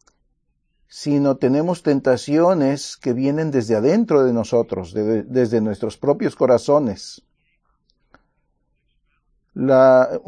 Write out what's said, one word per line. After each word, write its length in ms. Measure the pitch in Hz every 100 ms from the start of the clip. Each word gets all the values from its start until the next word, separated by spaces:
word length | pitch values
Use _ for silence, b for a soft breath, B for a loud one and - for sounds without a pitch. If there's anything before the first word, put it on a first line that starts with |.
| _ _ _ _ _ _ _ _ _
sino 500 | - 147 143 143 135
tenemos 460 | 127 143 170 170
tentaciones 1120 | 156 139 135 123 - 151 170 185 135 139 - -
que 160 | 135
vienen 380 | 120 139 151 160
desde 260 | 135 110 110
adentro 480 | 127 214 226 147
de 80 | 127
nosotros, 640 | 117 104 120 117 95 87
de, 80 | 107
de, 200 | 107 110
desde 360 | 131 127 117 113
nuestros 360 | 107 98 110 -
propios 400 | 135 143 190 -
corazones. 840 | 127 117 - 147 123 92 - - _ _ _ _ _ _ _ _ _ _ _ _ _ _ _ _ _ _ _ _ _ _ _
La, 680 | - 135 131 131 127 131 165